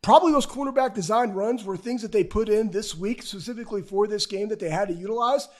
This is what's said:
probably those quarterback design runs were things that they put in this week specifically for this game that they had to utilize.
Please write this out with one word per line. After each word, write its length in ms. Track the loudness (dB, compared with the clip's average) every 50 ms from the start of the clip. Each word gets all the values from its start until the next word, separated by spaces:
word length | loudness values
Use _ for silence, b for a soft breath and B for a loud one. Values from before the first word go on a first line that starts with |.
probably 300 | 6 8 8 8 8 8
those 140 | 4 4 2
quarterback 480 | 0 -6 -6 -6 0 0 2 0 2 0
design 360 | -4 -2 0 2 2 2 0
runs 320 | -2 -2 -2 -2 -2 -2 -4
were 140 | -6 -8
things 240 | -6 -6 -6 -6 -4
that 100 | -6 0
they 120 | 0 0 0
put 260 | 2 0 -2 0 2
in 220 | 2 2 2 0
this 240 | -2 -4 -6 -6 -8
week 260 | -6 -4 -4 -4 -6
specifically 600 | -8 -14 -12 -10 -10 -10 -10 -10 -8 -6 -6 -8 -6
for 240 | -2 0 0 0
this 180 | 2 0 -4 -4
game 240 | -4 -2 -4 -2 -4
that 100 | -4 -4
they 100 | -4 -2
had 180 | 0 0 0
to 60 | -2 -2
utilize. 540 | -6 -4 -4 -2 0 2 2 2 0 -2 B B